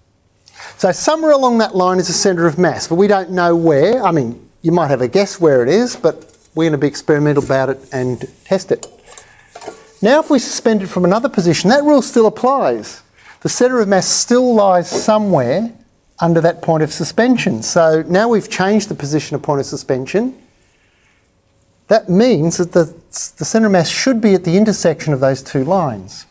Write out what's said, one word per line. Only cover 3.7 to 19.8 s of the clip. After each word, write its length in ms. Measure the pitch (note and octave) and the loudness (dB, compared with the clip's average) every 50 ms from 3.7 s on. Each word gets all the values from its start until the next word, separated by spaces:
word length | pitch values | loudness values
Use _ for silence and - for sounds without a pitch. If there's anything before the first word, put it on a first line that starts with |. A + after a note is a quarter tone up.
| D3+ C3+ D3+ G3 A#3+ B3+ | 4 4 4 2 2 2
I 80 | A3 F#3 | 0 0
mean, 400 | E3+ D#3 B2+ A2+ A#2+ - - _ _ _ | 0 0 -2 -4 -6 -12 -16 _ _ _
you 100 | - D#3+ | -2 0
might 160 | E3 F3 D#3+ C#3 | 0 0 2 0
have 120 | C#3+ A#2 | 0 0
a 80 | B2+ A#2+ | 0 0
guess 320 | - F#3 G3+ F#3+ - - | 0 0 0 -2 -2 0
where 220 | E3+ D#3 C#3 B2+ | 2 4 4 4
it 60 | A#2+ B2+ | 2 2
is, 260 | D#3+ G#3+ B3 A#3+ - | 2 2 0 -2 -4
but 380 | - - D#3+ C3+ - - - - - _ _ - | -2 -2 -2 -2 -4 -10 -20 -20 -20 _ _ -4
we're 120 | D#3+ E3 E3 | -2 0 0
gonna 80 | D3+ | 0
be 120 | C#3 D3 C#3+ | 0 -2 -2
experimental 560 | C#3 - - - D#3 D3 D3 D3+ D3 C#3+ C3 | -4 -4 -2 0 0 2 2 0 0 0 0
about 240 | B2 C3+ C3+ C3+ C3 | 0 0 -2 0 -2
it 100 | C3+ - - - | -4 -8 -10 -10
and 340 | - C3 B2+ B2+ B2 A#2 - - - _ - | -6 -4 -4 -4 -4 -6 -10 -14 -16 _ -6
test 280 | - F#3+ F#3+ F#3+ - | -4 -4 -4 -2 -4
it. 160 | - - - - - - - - - - - _ _ _ _ _ - - - - - - - - _ - | -6 -6 -6 -10 -18 -20 -20 -20 -20 -20 -20 _ _ _ _ _ -20 -20 -18 -18 -18 -20 -20 -20 _ -2
Now 160 | - G#3+ C4+ D#4 | 0 2 2 2
if 100 | D#4 - | 2 2
we 120 | D4+ B3 | 0 0
suspend 420 | - - - - - A#3+ A3+ G#3 | 0 -2 -6 -2 0 0 0 0
it 60 | G3 F3 | -2 -4
from 160 | - F#3 F3+ | -4 0 0
another 240 | F3 F#3+ A3+ B3 C4+ | 2 2 0 -2 -4
position, 420 | - A3 E3 F3 D#3 - - F#3 | -2 -2 0 0 0 0 2 2
that 140 | B3+ D4 C#4+ | 2 2 4
rule 180 | D4 D4+ C4+ | 4 2 2
still 240 | - - - A#3+ A3 | 2 0 0 2 2
applies. 760 | G#3 G#3+ - - B3 C#4 C4+ G3+ C#3+ A#2+ A2 G#2 - - - _ _ _ _ - - - _ | 2 0 0 -2 0 0 0 0 0 -2 -4 -6 -12 -16 -20 _ _ _ _ -20 -20 -14 _
The 60 | - E3 | -6 -4
centre 300 | - - B3 B3+ B3+ A#3+ | -2 0 0 2 2 0
of 80 | G#3+ | 0
mass 220 | F#3+ G3+ F#3 F3+ - | 2 2 0 0 0
still 460 | - - - - A#3+ B3 B3+ B3 A#3+ | -2 -2 0 2 2 2 2 2 2
lies 360 | G#3+ G3+ G3 F#3 F3+ F3 - | 4 4 4 4 2 0 -2
somewhere 800 | - - - - G#3+ G#3+ G#3+ G3+ F3+ D3 B2 A#2+ C#3 F#3 A3+ A#3 - - _ _ _ _ _ _ _ - | -4 -4 0 0 0 2 2 2 0 2 2 0 0 -2 -4 -6 -8 -14 _ _ _ _ _ _ _ -4
under 220 | F3 E3 E3+ E3 | 0 0 2 2
that 220 | D#3 E3+ E3+ F3 | 2 0 0 -2
point 200 | - - D#3+ D#3 | -2 -2 0 0
of 100 | D#3 D3+ | 0 -2
suspension. 720 | - - G3 - - - A3+ B3+ B3+ A#3+ - G3 - A2 | -4 -6 -8 -6 -2 0 0 2 2 0 0 -2 -4 -4
So 400 | - - - F3+ E3 D#3+ D#3+ D#3+ D#3 D3 | -4 -2 0 2 4 4 2 2 0 0
now 200 | F3 F#3+ A3 A#3+ | 0 0 2 2
we've 200 | A#3 G3+ - - | 0 0 -2 -4
changed 400 | - - F#3 G3 G#3+ G#3+ G3+ - | -4 -2 0 0 0 0 0 -4
the 60 | D3+ | -8
position 400 | - D3 C#3 D3+ D#3 - - D3+ | -8 -6 -4 -4 -4 -4 -4 -8
of 60 | C3 | -6
point 180 | - - D3 C#3 | -4 -4 -4 -4
of 60 | C3+ | -4
suspension. 680 | - - C3+ | -6 -10 -8